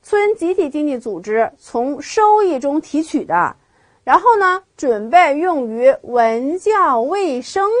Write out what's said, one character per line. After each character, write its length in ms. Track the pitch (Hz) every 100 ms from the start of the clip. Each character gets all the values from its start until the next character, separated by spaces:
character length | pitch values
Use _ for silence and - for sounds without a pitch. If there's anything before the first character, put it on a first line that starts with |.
村 320 | - 415 415
集 180 | 427 339
体 160 | 370 302
经 160 | 302
济 140 | 302 254
组 220 | 226 180
织 320 | 196 220 220 -
从 440 | - 233 254 285
收 400 | - - 427 427
益 160 | 392 269
中 220 | 277 302
提 240 | - 285
取 200 | 320 285
的， 300 | - 165 156 - _ _ _ _
然 160 | - 302
后 180 | 440 440
呢， 280 | 381 370 - -
准 320 | 285 262 220
备 280 | 339 330 285
用 320 | 359 320 233
于 260 | 226 254 -
文 560 | - 240 226 226 269 359
教、 420 | 415 427 339 247
卫 380 | 254 392 370 254
生 300 | 240 392 392 466